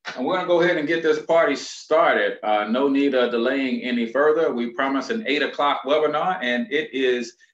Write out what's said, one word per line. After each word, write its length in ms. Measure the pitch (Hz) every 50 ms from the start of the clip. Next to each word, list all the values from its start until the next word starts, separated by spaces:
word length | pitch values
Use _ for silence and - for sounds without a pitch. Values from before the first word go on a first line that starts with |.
| - - -
And 100 | 127 127
we're 100 | 156 185
gonna 120 | 180 180
go 140 | 175 175 165
ahead 160 | 175 175 165
and 100 | 156 147
get 160 | 151 165 160 160
this 200 | 156 151 - -
party 320 | - 165 165 160 147 135
started. 840 | 123 - - - - - - 151 165 170 143 123 107 104 101 98 - -
Uh, 220 | 107 107 104 107
no 200 | 110 117 131 143
need 260 | 139 135 139 143 139 127
of 160 | 127 123 113
delaying 520 | 117 113 117 131 139 139 135 127 120 117
any 260 | 117 127 120 120 113 110
further. 400 | - 135 147 156 156 165 160 147
We 200 | 123 117 117 113
promised 400 | - - 135 135 139 135 - -
an 120 | 110 110 110
eight 160 | 127 143 143 135
o'clock 380 | 120 - - 143 143 - - -
webinar, 540 | 131 151 151 151 147 147 156 160 185 - 117
and 300 | 123 123 120 120 117 139
it 200 | 139 147 - - 123
is 420 | 135 131 127 123 123 117 - - _ _ _